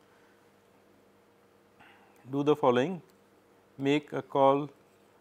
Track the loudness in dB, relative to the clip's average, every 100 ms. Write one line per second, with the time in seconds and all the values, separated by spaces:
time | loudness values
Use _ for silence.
0 | _ _ _ _ _ _ _ _ _ _
1 | _ _ _ _ _ _ _ _ -20 -20
2 | _ _ -8 -2 0 2 2 2 -2 -6
3 | -16 _ _ _ _ _ _ -6 -2 -2
4 | -4 -10 -6 2 2 2 -4 -16 _ _
5 | _ _